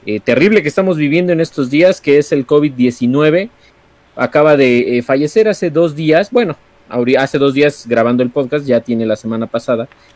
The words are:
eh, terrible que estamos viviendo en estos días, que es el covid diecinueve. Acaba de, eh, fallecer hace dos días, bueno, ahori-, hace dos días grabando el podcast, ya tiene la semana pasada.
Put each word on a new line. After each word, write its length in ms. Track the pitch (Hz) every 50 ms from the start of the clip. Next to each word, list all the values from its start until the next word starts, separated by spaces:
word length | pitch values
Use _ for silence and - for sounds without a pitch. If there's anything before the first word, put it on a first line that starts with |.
| -
eh, 160 | 104 104 104
terrible 420 | - - 117 123 160 208 220 202
que 60 | 147 147
estamos 300 | - 196 190 190 175 156
viviendo 340 | 151 139 151 175 180 175
en 80 | 170 160
estos 300 | 165 - - 156 135 123
días, 320 | 143 151 175 185 175 -
que 160 | - 147 143 147
es 140 | 143 -
el 120 | 165 139 123
covid 280 | - 151 147 147 147
diecinueve. 760 | 131 123 123 123 117 - 123 120 131 143 151 151 156 180 202 233 _ _ _ _ _ _ _ _ _ _ _ _ -
Acaba 440 | 123 127 123 - 151 151 156 151 139
de, 400 | 135 127 120 120 - 104 123 120
eh, 40 |
fallecer 460 | 120 - 135 139 151 147 - 220 220 214
hace 220 | 196 - 190 165
dos 240 | 143 160 170 160 143
días, 360 | 151 160 151 156 170 202 -
bueno, 260 | 262 247 233 170 143 _ _ _ _ _ _ -
ahori-, 300 | - 123 120 123 131 131
hace 200 | 135 135 - 139
dos 160 | 139 139 131
días 320 | 139 147 147 143 - - 117
grabando 340 | 117 113 113 120 123 123
el 80 | 127 120
podcast, 360 | - 147 135 123 147 151 143
ya 140 | 135 123 117
tiene 260 | - - 117 113 113
la 100 | 110 107
semana 300 | - - 113 113 113 113
pasada. 420 | - - 117 - - 120 113 120 - - _ _ _ _